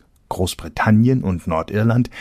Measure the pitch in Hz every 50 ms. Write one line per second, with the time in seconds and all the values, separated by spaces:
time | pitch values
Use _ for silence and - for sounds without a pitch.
0 | _ _ _ _ _ _ - - 92 90 - - - - - - - 113 107 107
1 | 117 127 131 127 - 98 92 80 - - 82 80 80 - 98 104 110 120 113 123
2 | 123 - - -